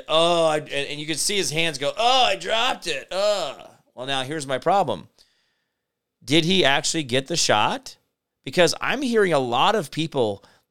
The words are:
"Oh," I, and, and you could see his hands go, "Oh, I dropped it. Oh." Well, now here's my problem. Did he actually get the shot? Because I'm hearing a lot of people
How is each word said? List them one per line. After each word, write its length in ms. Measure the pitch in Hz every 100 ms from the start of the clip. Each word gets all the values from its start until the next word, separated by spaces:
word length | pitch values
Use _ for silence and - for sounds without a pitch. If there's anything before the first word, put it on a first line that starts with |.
| -
"Oh," 400 | 156 170 170 160
I, 100 | 151
and, 140 | 139
and 280 | 139 139 147
you 60 | 151
could 140 | 151
see 180 | - 202
his 140 | 156
hands 260 | 151 165 139
go, 140 | 143 -
"Oh, 280 | 233 262
I 120 | 226 190
dropped 520 | 180 220 247 233 175
it. 200 | 139 120
Oh." 560 | 180 208 202 151 117 - - _
Well, 140 | 113 131
now 160 | 139
here's 240 | 127 156 139
my 100 | 131
problem. 500 | 160 196 156 92 - _ _ _ _ _ _ _ _ _ _ _
Did 220 | 113 156 160
he 200 | 190 139
actually 380 | 143 147 165
get 240 | 139 127 135
the 80 | 170
shot? 640 | - 107 117 254 - - _ _ _ _
Because 300 | - 139 165 -
I'm 220 | 139 233
hearing 300 | 269 226 196
a 60 | 147
lot 360 | 127 120 170 185
of 160 | 143
people 520 | - 160 143 113 98 - _ _